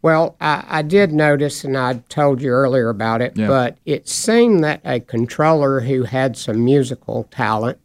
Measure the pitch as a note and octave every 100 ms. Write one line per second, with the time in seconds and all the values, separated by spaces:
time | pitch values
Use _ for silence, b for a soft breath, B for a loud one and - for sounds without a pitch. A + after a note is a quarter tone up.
0 | D#3+ D#3+ E3 - D#3 D3 - D#3+ D3+ G3
1 | G3 D3+ D3+ D3 D3 D3 C#3+ C3+ B2+ B2
2 | _ - C#3+ C3 C#3 B2 C3+ C3 A#2 G#2
3 | A2+ A2+ B2 - G#3+ C3+ A#2+ - - C#3
4 | - - - A#3 A#3+ G3 D3+ D3 - B2+
5 | - A#2 A#2+ - D#3 D#3+ C#3 C3+ A#2+ C3
6 | A#2+ C3 C3+ A2+ - A2 A#2+ C#3+ B2+ B2+
7 | - A#2 A2 - A2 A2 A2+ C3+